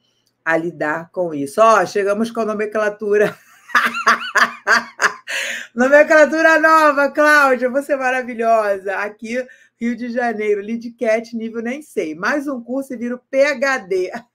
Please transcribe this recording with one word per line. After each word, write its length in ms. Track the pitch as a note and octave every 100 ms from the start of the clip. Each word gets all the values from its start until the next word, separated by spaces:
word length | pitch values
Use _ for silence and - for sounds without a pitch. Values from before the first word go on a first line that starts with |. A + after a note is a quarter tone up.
| _ _ _ _
a 120 | D#3+ E3
lidar 540 | E3+ D3+ D#3 D#3+ E3+
com 240 | F#3+ F3
isso. 260 | D3 C#3 -
Ó, 240 | A3+ G#3+
chegamos 460 | F3 G#3 G3 G3+ A3+
com 80 | A#3
a 60 |
nomenclatura. 920 | G#3+ G#3 G#3+ A3 G#3 G#3 G#3 G#3 G#3 - _ _ -
<laughs> 2000 | - - C6+ A#3 G#3+ C6+ G#3 A3+ - G3 A3+ A#3 - - - - - - - -
Nomenclatura 840 | A#3 B3+ D4 D4+ D#4 C#4+ D#4 D#4+ D#4
nova, 500 | D#4+ D#4+ D4+ C#4 C#4
Cláudia, 580 | D4 D4+ D4 C#4 B3 B3
você 260 | C4+ C#4
é 20 | C#4
maravilhosa. 1040 | B3+ C4 A#3+ A3+ A3+ A3+ G#3 G3 G3 F#3+
Aqui, 460 | G#3 G#3+ A3 B3 B3+ - _
Rio 220 | _ A#3 A#3
de 140 | B3
Janeiro, 500 | A#3+ A#3+ G#3 G#3+ G3+
Lead 280 | G#3+ A#3 A#3
Cat, 440 | - A#3 A3 A3+ A3+
nível 240 | A3+ A3+
nem 220 | A3+ C#4+
sei. 320 | D4+ A3 D#3+
Mais 320 | D#3 G#3 D4 C#4
um 160 | B3+
curso 320 | A#3 C4+ C4+
e 20 | A#3
viro 240 | A#3+ B3 _
P 140 | C4+
H 360 | C#4+ B3+ C#4 C4
D. 340 | F3+ F#3 F3+ A#3 -